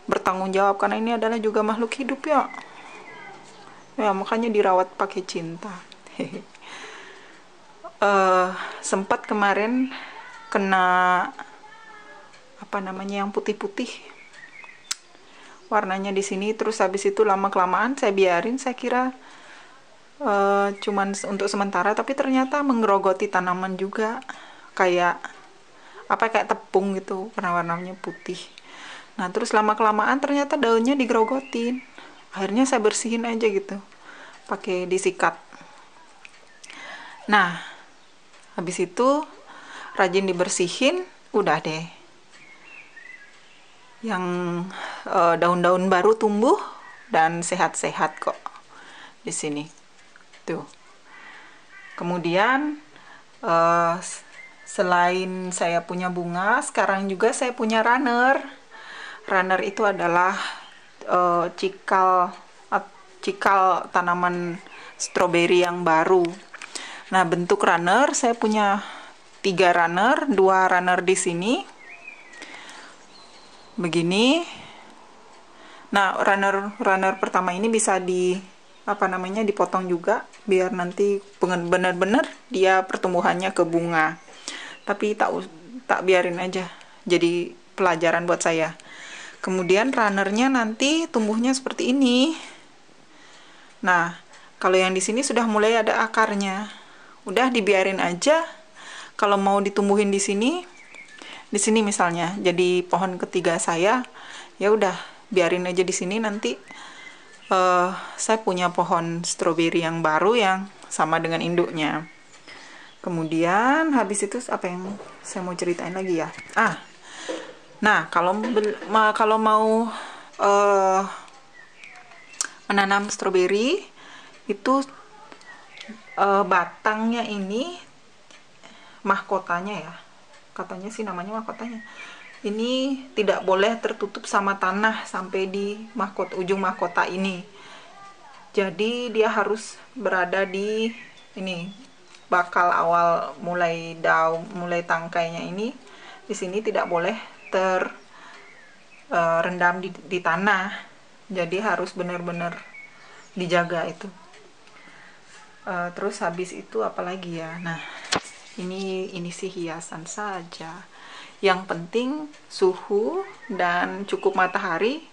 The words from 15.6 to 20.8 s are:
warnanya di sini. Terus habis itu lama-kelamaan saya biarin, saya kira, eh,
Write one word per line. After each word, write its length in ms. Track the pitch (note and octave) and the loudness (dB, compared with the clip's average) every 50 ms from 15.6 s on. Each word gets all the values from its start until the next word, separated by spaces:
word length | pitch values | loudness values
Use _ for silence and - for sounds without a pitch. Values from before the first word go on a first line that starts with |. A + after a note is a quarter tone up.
| - - | -6 0
warnanya 400 | A3 G#3 G3+ F#3+ F#3 G3 G3 G3+ | 0 0 0 0 -2 -4 -2 -2
di 80 | G3 G3 | -2 -2
sini. 320 | G3 - G3+ F#3+ G3+ G#3+ | -2 -2 -2 -2 -2 -2
Terus 320 | A3 A3 A3 G#3+ A3 - G3+ | -2 -2 -2 -2 0 2 0
habis 240 | F#3 F#3+ G3 - G3 | 2 0 0 0 0
itu 160 | G3+ - A3 | 2 4 4
lama-kelamaan 720 | G#3 F#3+ F#3+ G3 G3 - G3 F3+ F#3 F3+ F#3+ A3 B3 C#4 | 4 4 2 2 0 2 2 2 2 2 0 0 0 -2
saya 160 | - B3+ G#3 | 0 0 2
biarin, 480 | G3 G3 F#3+ F3+ F3 E3+ F3 A3+ B3+ C4+ | 4 4 4 4 4 2 0 0 -4 -4
saya 160 | - B3+ B3 | -4 -4 -6
kira, 400 | - B3+ A#3+ B3 B3 B3+ C4 C4 - - - - - - - - - - - - - - - - - - - - - | -4 -2 0 0 0 0 0 -4 -8 -16 -20 -20 -20 -20 -20 -20 -20 -20 -20 -20 -20 -20 -20 -20 -20 -20 -20 -10 -4
eh, 480 | D4 A3+ G3+ G3+ G3 G3 G3+ G3+ G3+ G3+ G3+ G3+ | -2 0 2 2 4 4 4 4 2 0 -2 -4